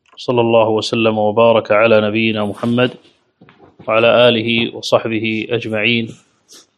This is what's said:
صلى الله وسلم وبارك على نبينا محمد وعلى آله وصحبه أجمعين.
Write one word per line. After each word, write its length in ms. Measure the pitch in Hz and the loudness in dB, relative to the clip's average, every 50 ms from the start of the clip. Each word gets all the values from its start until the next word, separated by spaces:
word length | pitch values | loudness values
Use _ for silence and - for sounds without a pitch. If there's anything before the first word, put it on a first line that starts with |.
| _ _ _ | _ _ _
صلى 260 | - - - 123 117 | -10 -6 -2 0 0
الله 280 | 117 113 117 113 107 113 | 2 4 4 4 4 2
وسلم 480 | 110 107 104 - 120 117 113 110 110 | 0 -2 -2 -2 -2 0 0 0 0
وبارك 540 | 107 107 107 104 113 117 117 113 110 107 - | 0 -2 0 2 2 2 4 4 2 2 2
على 300 | 107 104 113 117 110 107 | 2 2 4 4 4 2
نبينا 440 | 107 104 104 113 113 110 107 107 107 | 2 0 -2 -2 -2 -2 -2 -2 -4
محمد 460 | 101 98 - 120 120 120 123 127 123 - - _ _ _ _ _ _ _ _ - - _ _ - - _ - - | -6 -6 -6 -4 -2 0 0 0 -2 -2 -8 _ _ _ _ _ _ _ _ -20 -20 _ _ -20 -20 _ -14 -6
وعلى 420 | 113 110 113 117 117 110 117 123 120 | -4 -2 0 2 2 4 4 4 4
آله 460 | 113 110 107 117 117 117 117 - - | 2 0 -2 -2 -2 -2 -2 -4 -6
وصحبه 720 | 117 - - 127 110 - 113 113 107 113 110 110 110 107 - | -10 -4 -2 -2 0 0 -2 -4 -4 -4 -4 -4 -6 -4 -4
أجمعين. 580 | 120 110 113 110 110 104 104 117 120 117 113 113 - - _ _ _ _ _ _ - - - _ _ | -6 -6 -4 -6 -4 -2 0 0 0 -2 -2 -6 -12 -18 _ _ _ _ _ _ -20 -20 -20 _ _